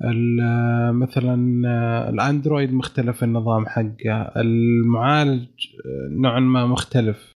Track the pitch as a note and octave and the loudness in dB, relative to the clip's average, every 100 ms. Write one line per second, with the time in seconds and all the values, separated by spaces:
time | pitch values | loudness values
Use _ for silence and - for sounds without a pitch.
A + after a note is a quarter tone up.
0 | A#2 A#2 A#2+ A#2 A#2+ A#2 A#2 A#2 A#2+ A#2+ | -2 0 0 2 0 0 0 0 0 0
1 | B2+ C3 B2 B2 B2 A#2+ A#2+ A#2 A#2 A#2 | 0 0 0 0 0 0 0 0 0 -2
2 | A#2 A2 C3+ D3 D3+ D3 C3+ C3 - - | -2 -2 0 0 0 0 0 0 -2 -4
3 | A#2+ A#2 A#2 A#2 A2+ A2+ G#2+ A#2 A2 A2 | -4 -2 0 0 0 0 -2 -4 -4 -4
4 | A2+ G#2+ - A2+ A2+ A2+ A#2 A#2 A#2 A#2 | -4 -4 -4 -2 0 2 2 2 2 2
5 | B2+ D3+ C#3+ B2+ B2 - - - - C2+ | 2 2 2 0 -6 -12 -14 -12 -10 -8
6 | C2+ D2+ B2+ B2 B2+ B2+ B2 B2+ - B2+ | -6 0 0 2 2 4 2 0 0 0
7 | A2 G#2 - | 0 -2 -10